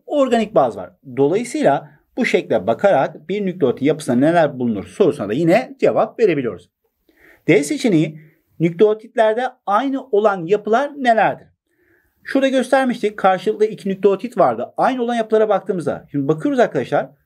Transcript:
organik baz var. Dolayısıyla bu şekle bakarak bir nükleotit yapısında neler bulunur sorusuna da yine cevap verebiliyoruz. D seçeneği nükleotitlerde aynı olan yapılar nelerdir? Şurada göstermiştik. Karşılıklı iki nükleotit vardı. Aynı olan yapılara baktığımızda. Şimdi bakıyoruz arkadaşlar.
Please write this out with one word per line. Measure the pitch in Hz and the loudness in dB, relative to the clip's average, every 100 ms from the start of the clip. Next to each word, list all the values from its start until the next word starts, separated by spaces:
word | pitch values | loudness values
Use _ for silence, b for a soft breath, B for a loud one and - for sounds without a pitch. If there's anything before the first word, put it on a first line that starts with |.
| - | -4
organik | 294 262 233 214 156 | -2 2 0 0 0
baz | 123 98 | 0 -2
var. | 87 _ 139 123 | -14 _ -8 0
Dolayısıyla | 143 202 240 311 185 143 B B B - | 0 0 -4 -2 0 0 B B B -4
bu | 226 | 0
şekle | 190 - 113 95 | 0 0 -2 -2
bakarak | 120 202 143 160 - - | 0 2 2 0 -6 -8
bir | 202 190 | -6 -4
nükleotit | 180 131 - | -2 -2 0
yapısında | 139 151 - 120 | -2 -2 -2 0
neler | 151 170 151 127 | 2 2 0 0
bulunur | 120 101 92 | -4 -4 -4
sorusuna | - 175 - 101 | 0 0 0 -4
da | |
yine | 127 165 208 254 - | 0 2 2 0 -2
cevap | 143 120 220 - | 0 2 -2 0
verebiliyoruz. | 214 143 120 90 _ _ _ _ b b b b - | 0 0 -4 -8 _ _ _ _ b b b b 2
D | 196 | 2
seçeneği | 285 285 240 160 160 B B B B - | 2 -2 0 2 0 B B B B -4
nükleotitlerde | 165 165 214 214 233 240 220 220 254 - - | -2 2 2 2 -4 0 0 0 -4 -6 -2
aynı | 208 269 269 | -2 -2 -6
olan | - 202 214 196 165 | -2 2 2 0 -2
yapılar | 202 208 226 285 285 | -2 0 0 0 -2
nelerdir? | 247 220 165 123 - _ _ _ _ _ _ _ | 0 2 2 -2 -12 _ _ _ _ _ _ _
Şurada | - 269 269 | -4 0 0
göstermiştik. | 262 - - 254 220 208 208 | 0 2 2 2 -2 -4 0
Karşılıklı | 190 185 220 208 214 | 0 2 -2 -2 -2
iki | 180 196 | -2 -6
nükleotit | 190 202 190 240 190 | 0 0 0 -2 0
vardı. | 143 113 120 - | 0 0 -6 -2
Aynı | 202 254 | -2 0
olan | 240 233 | -2 -4
yapılara | 220 220 214 | 0 2 4
baktığımızda. | 190 202 185 143 90 - | 2 -2 -4 -4 -6 -6
Şimdi | 143 139 | -4 -2
bakıyoruz | 156 285 254 | -2 0 0
arkadaşlar. | 202 143 117 143 - _ | 0 0 -2 -2 -4 _